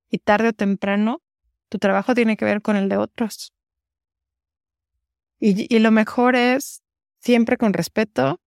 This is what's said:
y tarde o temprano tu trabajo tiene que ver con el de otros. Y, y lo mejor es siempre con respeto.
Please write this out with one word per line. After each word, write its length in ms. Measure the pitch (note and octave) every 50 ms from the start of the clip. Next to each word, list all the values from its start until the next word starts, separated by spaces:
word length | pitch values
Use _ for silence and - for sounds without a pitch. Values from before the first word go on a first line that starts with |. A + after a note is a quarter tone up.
| _ _
y 100 | - G3+
tarde 300 | - - G#3 G#3 A3+ A3+
o 40 | A3+
temprano 680 | - G#3+ G3 G3 F#3+ - G3 G3 G#3 G#3 A3 B3 E4 - _ _ _ _ _ _ _ _ _
tu 100 | - G3+
trabajo 380 | - G3 G3 G3 G3 - B3+
tiene 200 | A#3+ A#3+ A3 G#3+
que 100 | - A3
ver 180 | G#3+ G#3 G#3 -
con 140 | - G#3+ G3+
el 120 | F#3+ G3
de 80 | G3+ G3
otros. 560 | G#3 A3+ _ - A#3+ G#3 - - - - _ _ _ _ _ _ _ _ _ _ _ _ _ _ _ _ _ _ _ _ _ _ _ _ _ _ _ _ _ _ _ _ _ _ _ _ _ _
Y, 280 | - A3 G3 G3 - - A#3+
y 40 | A3+
lo 120 | A3 A3+
mejor 440 | A3 A3 G#3+ - - - A#3+ B3 B3+
es 460 | B3 A#3+ B3 B3+ C#4 C#4 - - - _ _ _ _ _ _ _ _
siempre 380 | - - A#3+ A#3 A#3 A#3 B3 A#3+
con 160 | A#3+ A3 F#3+
respeto. 680 | - E3+ - - - A3 G#3+ - - B3+ C4+ D#4 F4+ _